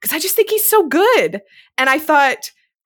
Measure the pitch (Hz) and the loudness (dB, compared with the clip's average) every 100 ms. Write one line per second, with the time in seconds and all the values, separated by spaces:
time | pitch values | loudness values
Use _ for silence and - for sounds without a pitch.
0 | 208 311 370 - 392 427 - 427 302 320 | -8 -6 -2 -2 0 0 2 2 2 0
1 | 440 453 170 190 _ _ _ - 262 277 | 2 2 0 -6 _ _ _ -2 0 0
2 | 302 294 269 - - _ _ _ | 2 2 2 -2 -10 _ _ _